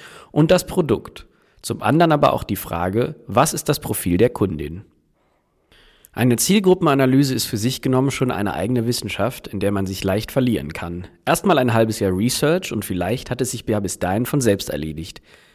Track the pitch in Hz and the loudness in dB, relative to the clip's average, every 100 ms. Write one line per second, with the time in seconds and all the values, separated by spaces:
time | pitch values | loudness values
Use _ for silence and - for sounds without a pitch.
0 | - - - - 156 180 - - 151 110 | -20 -20 -4 2 4 4 2 -2 0 0
1 | - - - _ _ _ - 110 104 147 | -4 -20 -20 _ _ _ -10 -4 2 4
2 | 170 147 - - - 98 - 82 92 107 | 4 4 2 0 -4 -6 -4 -4 -2 0
3 | 147 156 - 104 156 - - 143 - - | -2 -6 -2 2 2 0 -4 -4 -2 -4
4 | - 90 120 - 98 76 71 87 - _ | 0 2 2 2 -2 -2 -8 -10 -16 _
5 | _ _ _ _ _ _ _ _ _ _ | _ _ _ _ _ _ _ _ _ _
6 | _ - 123 117 - 202 185 180 170 139 | _ -2 0 2 4 4 4 4 4 4
7 | 131 135 143 117 - 107 117 127 131 127 | 4 4 4 0 -2 -2 -2 -2 0 2
8 | 135 - 131 90 101 71 101 123 113 117 | 2 0 -2 -2 -2 -2 -2 0 0 -2
9 | 104 - 120 - - 98 98 101 95 95 | -4 -4 -4 -4 -10 -4 -2 0 -2 -4
10 | 95 98 113 139 123 95 71 - 87 87 | -2 -2 -2 0 0 0 -4 -10 -10 -10
11 | 92 _ - 165 202 156 127 113 113 107 | -12 _ -2 0 2 2 4 2 2 2
12 | 98 92 117 - 147 180 - 107 - 92 | 0 2 0 0 0 0 -2 -6 -4 -4
13 | 87 123 - 127 120 120 - 104 98 - | -2 -4 -6 -4 -4 -4 -2 -2 -2 -4
14 | 90 101 123 147 120 98 - 73 78 78 | -2 -2 0 0 2 0 -2 -6 -6 -8
15 | 82 - _ - _ | -12 -14 _ -20 _